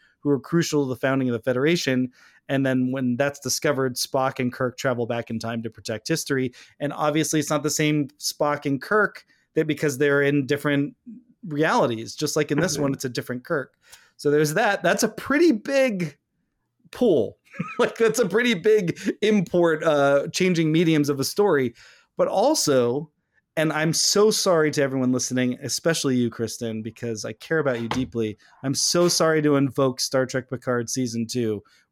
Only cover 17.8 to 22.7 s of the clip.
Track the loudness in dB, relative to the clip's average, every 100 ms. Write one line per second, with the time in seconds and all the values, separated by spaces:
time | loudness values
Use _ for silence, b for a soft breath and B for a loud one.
17.8 | -2 2 0 2 0 2 0 2 4 4
18.8 | 2 -4 -6 -2 2 2 2 2 4 2
19.8 | 2 4 4 4 0 0 2 2 2 4
20.8 | 4 4 2 0 -2 0 2 2 0 -6
21.8 | B B B -2 0 2 2 2 2